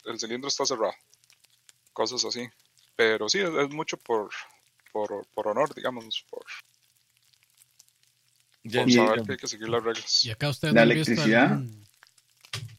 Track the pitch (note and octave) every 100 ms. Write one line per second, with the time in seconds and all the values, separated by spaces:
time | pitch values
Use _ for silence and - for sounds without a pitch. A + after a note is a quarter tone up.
0 | G#2+ A2+ A2 B2 C#3 - C3+ B2 G2+ -
1 | _ _ _ _ _ _ _ _ _ -
2 | A2 B2 A2 A#2+ A#2+ - _ _ _ -
3 | A2+ A2 G#2+ F#3 F#3 D#3 C#3 D3+ D#3+ E3+
4 | - A2+ G2 - - _ _ _ _ G#2+
5 | G#2 G2+ - - G#2+ G#2+ D3 - B2+ B2
6 | A2+ - - - - - - _ _ _
7 | _ _ _ _ _ _ _ _ _ _
8 | _ _ _ _ _ _ A2+ A#2+ B2 A#2+
9 | A2 A#2 G#2+ C3 - G#2+ A2+ A#2 A2+ A2+
10 | - - A#2+ A2 D3 C3+ D#3 A#2 A2+ A#2+
11 | D3+ A#2 A2 A2+ C#3+ C#3+ B2 G#2+ G#2 _
12 | _ _ _ _ _ - -